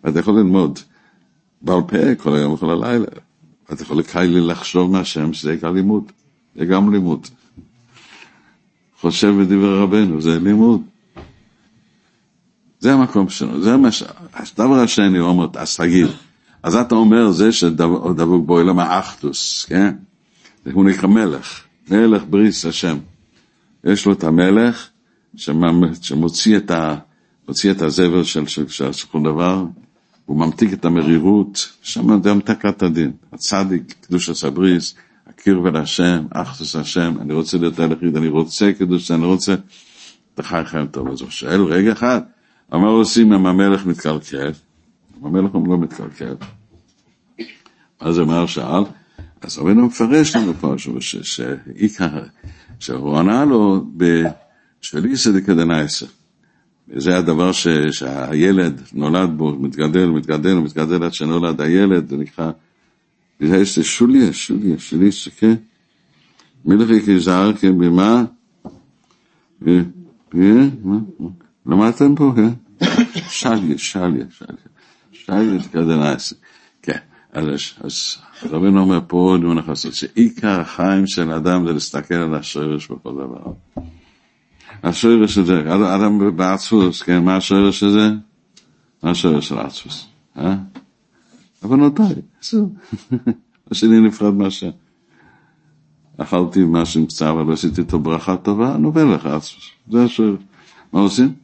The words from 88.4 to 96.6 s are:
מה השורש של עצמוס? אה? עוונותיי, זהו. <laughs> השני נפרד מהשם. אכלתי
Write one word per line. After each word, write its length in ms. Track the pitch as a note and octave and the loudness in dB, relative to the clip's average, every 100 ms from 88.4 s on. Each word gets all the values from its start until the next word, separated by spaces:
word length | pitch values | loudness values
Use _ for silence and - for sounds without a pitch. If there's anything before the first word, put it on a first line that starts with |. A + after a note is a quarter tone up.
| _ _ _ _ _ _ | _ _ _ _ _ _
מה 80 | E2 | -4
השורש 380 | F2 - D2+ - | -2 0 0 -2
של 100 | C2+ | -10
עצמוס? 480 | B1 - - - - _ _ C2 | -10 -14 -16 -16 -18 _ _ -8
אה? 200 | E2 G2 F#2+ - _ _ _ _ _ _ _ _ | -4 -4 -8 -20 _ _ _ _ _ _ _ _
עוונותיי, 520 | G2+ C3+ C#3+ D3 G#3 - - _ | -2 2 2 2 0 0 -10 _
זהו. 320 | - A3+ G#3 G3+ - G#2 _ B2 | -4 -2 -2 -6 -16 -16 _ -6
<laughs> 520 | - A2+ _ _ _ | -4 -6 _ _ _
השני 300 | G#2+ A2+ A2+ | 0 4 6
נפרד 340 | A2 G#2 G#2 | 4 2 0
מהשם. 360 | G2+ F#2+ G2 F#2 - _ _ _ _ _ _ _ _ _ _ _ _ _ - | 0 -2 -4 -12 -12 _ _ _ _ _ _ _ _ _ _ _ _ _ -14
אכלתי 480 | D#2 F2+ F2+ F#2 | -4 -2 0 2